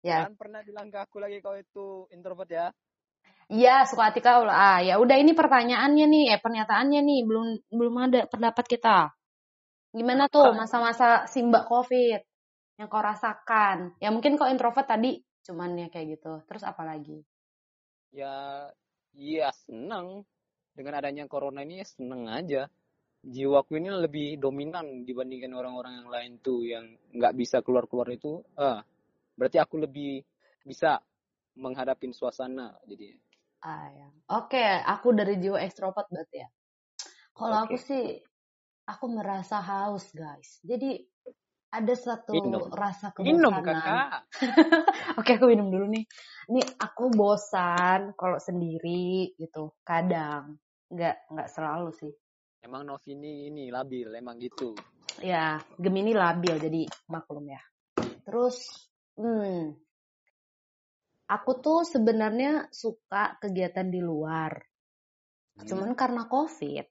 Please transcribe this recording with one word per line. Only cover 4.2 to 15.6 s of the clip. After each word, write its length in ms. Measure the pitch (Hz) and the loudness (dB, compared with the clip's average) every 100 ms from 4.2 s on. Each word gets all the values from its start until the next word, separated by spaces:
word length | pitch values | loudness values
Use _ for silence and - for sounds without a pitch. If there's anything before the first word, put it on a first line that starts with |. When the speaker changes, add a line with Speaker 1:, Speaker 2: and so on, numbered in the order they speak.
| 247 | 8
Speaker 1:
kau 160 | 240 | 8
lah. 160 | 220 170 | 6 8
Ah, 220 | 196 185 | 8 8
ya 160 | 185 190 | 4 6
udah, 240 | 247 269 | 8 10
ini 160 | 302 330 | 8 8
pertanyaannya 680 | 302 262 240 240 269 294 302 | 6 6 6 2 4 6 8
nih, 160 | 311 277 | 8 6
eh, 60 | 208 | 4
pernyataannya 600 | 226 226 214 214 269 294 285 | 2 -2 0 2 4 4 4
nih, 140 | 277 220 | 2 2
belum, 160 | 220 226 226 _ | 0 -2 -6 _
belum 260 | 226 233 240 254 | -2 0 2 4
ada 160 | 247 - | 4 2
pendapat 400 | 220 226 226 240 | 0 0 0 -2
kita. 480 | 233 233 190 151 _ _ _ _ _ _ _ _ | 2 6 6 4 _ _ _ _ _ _ _ _
Gimana 400 | 226 240 262 277 | -4 0 2 4
tuh 240 | 294 269 220 | 8 8 8
Speaker 2:
Apa? 80 | |
Speaker 1:
masa-masa 640 | 220 240 233 233 240 233 - | -2 0 0 4 6 6 2
si 160 | 269 | 0
Mbak 240 | 240 226 - | 4 4 4
covid 560 | 240 247 254 240 208 _ _ _ _ _ _ | 0 2 2 4 0 _ _ _ _ _ _
yang 80 | 214 | -6
kau 160 | 214 | -2
rasakan? 960 | 208 214 233 214 - 220 208 185 175 - | -2 -2 -6 -6 0 4 4 0 -6 -6
Ya 80 | 208 | -2
mungkin 320 | 226 285 285 | 2 2 4
kau 80 | 254 | 2
introvert 400 | 262 254 - 269 | 2 2 0 0
tadi, 320 | 220 254 - _ _ | 0 0 -2 _ _
cuman 320 | - 170 | -14 -8